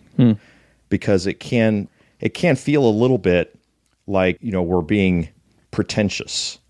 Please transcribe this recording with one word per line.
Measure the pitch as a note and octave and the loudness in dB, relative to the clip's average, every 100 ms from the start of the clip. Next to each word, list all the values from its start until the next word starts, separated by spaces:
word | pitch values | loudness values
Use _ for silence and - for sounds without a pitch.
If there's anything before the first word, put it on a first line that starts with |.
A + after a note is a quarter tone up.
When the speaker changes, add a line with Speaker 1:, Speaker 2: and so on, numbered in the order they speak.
| _ - | _ 2
Speaker 1:
Hmm. | A#2+ G#2+ - _ _ _ _ | 2 2 -4 _ _ _ _
Speaker 2:
because | G2+ - G2 F#2+ | -4 0 0 0
it | - | -6
can, | - B2 A2 G#2 G2 _ _ _ | -4 0 2 0 -4 _ _ _
it | - - | -6 -2
can | F3+ C#3+ | 0 0
feel | - D3 B2+ | 0 2 2
a | |
little | G#2+ B2+ B2 | 2 2 2
bit | F#2 F2 E2 _ _ _ _ _ - | 2 2 0 _ _ _ _ _ -4
like, | G2 F#2 F2 | 0 0 -2
you | A#2 | -4
know, | F#2+ | -4
we're | E2+ F2+ | 0 -2
being | D#2 G#2+ F#2+ F2 E2 - _ _ _ | 0 0 2 0 -2 -10 _ _ _
pretentious, | - G#2 - G2+ - - - - - _ | -6 -4 0 -2 -4 -8 -8 -8 -12 _